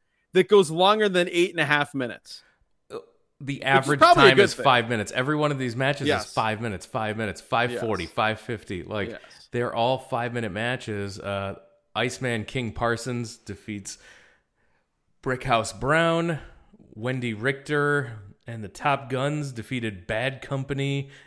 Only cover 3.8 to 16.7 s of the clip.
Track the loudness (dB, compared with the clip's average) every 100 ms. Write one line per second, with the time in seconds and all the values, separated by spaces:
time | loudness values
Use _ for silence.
3.8 | 4 6 8 10 8 8 6 4 4 4
4.8 | 4 -2 -2 -2 0 0 0 0 -4 -2
5.8 | -2 0 0 -2 -2 -2 -2 -2 -4 -6
6.8 | -8 -6 -4 -4 -6 -8 -4 -2 0 -2
7.8 | -2 -2 -4 -2 -2 -2 -6 -10 -8 -10
8.8 | -6 -6 -6 -8 -18 -20 -8 -4 -2 0
9.8 | 0 0 -4 -6 -4 -4 -6 -4 -4 -4
10.8 | -6 -6 -6 -8 -6 -6 -6 -10 -16 _
11.8 | _ -4 -4 -4 -4 -4 -4 -6 -6 -2
12.8 | -2 -2 -4 -6 -8 -12 -14 -14 -12 -12
13.8 | -12 -16 -20 -20 _ _ _ _ _ _
14.8 | _ _ _ _ -6 -4 0 0 0 -4
15.8 | 0 2 4 2 0 -4 -8 -20 _